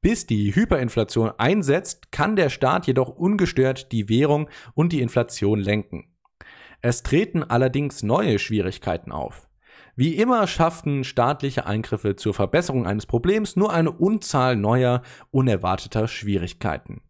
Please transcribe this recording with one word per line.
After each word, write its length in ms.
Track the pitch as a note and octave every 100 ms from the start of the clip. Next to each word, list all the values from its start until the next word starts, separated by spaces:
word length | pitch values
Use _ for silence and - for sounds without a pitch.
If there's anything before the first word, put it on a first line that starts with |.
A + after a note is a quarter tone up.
Bis 260 | - A3+ -
die 280 | G#2+ G#2 G2
Hyperinflation 760 | A3+ D#3 B2 - G#2+ - A2 -
einsetzt, 760 | A#2+ G#3 D3 D3+ - - -
kann 240 | - D#3+ G#3
der 140 | D3+
Staat 380 | - C3 F3 E3+
jedoch 220 | B2+ B2+
ungestört 800 | - F3 G#3 F3+ - C3 C3 -
die 180 | A2+ G2+
Währung 380 | A2+ D3 D3 D3+ - -
und 200 | - E3+
die 80 | D#3+
Inflation 580 | A#2+ - A#2 - G2+ G#2+
lenken. 560 | G2 G#2+ - F2 - _ _ _ - - - -
Es 220 | A#2+ B2
treten 400 | - D3+ G#3+ E3+
allerdings 600 | C#3+ A#2+ C3 B2+ A2 -
neue 360 | G#2 C3+ G3+ G2+
Schwierigkeiten 720 | - A2 F#2 - - E2 -
auf. 380 | D2+ - - _ _ _ - - -
Wie 200 | C#3+ D#3+
immer 320 | A#3 A#3+ F#3+
schafften 560 | - E3 E3+ - C#3+
staatliche 600 | C3 - A#2+ C#3 C#3 - -
Eingriffe 500 | G#2+ G#2+ G#2+ G#2 F#2+
zur 180 | A2
Verbesserung 540 | G2 G2 D#3+ E3+ C3 F#2
eines 180 | G#2 -
Problems 520 | A#2+ F3+ G#3+ G#3+ -
nur 160 | G#3
eine 180 | E3+ D#3+
Unzahl 640 | E3 F3+ G#3+ - C#3+ B2+ A#2+
neuer, 460 | G#2 B2 B2+ B2 - - -
unerwarteter 760 | C3 C3 G2 F2 F#2 - A2 A2+
Schwierigkeiten. 960 | - G#2 G2 E2+ - G#2 C#2+ - - _